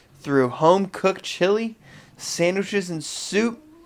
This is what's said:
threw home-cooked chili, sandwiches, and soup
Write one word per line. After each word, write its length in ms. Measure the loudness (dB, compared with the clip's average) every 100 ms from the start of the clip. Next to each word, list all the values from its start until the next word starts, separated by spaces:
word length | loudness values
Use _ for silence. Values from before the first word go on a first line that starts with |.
| _ -14
threw 300 | 0 2 2
home-cooked 760 | 4 4 4 2 -2 -2 -2
chili, 520 | -10 0 2 2 -2 -8 -20 -20 -20 -16
sandwiches, 720 | -10 -2 0 0 -2 -4 -4
and 140 | -8
soup 580 | -8 -10 -2 0 0 -4 -20 -20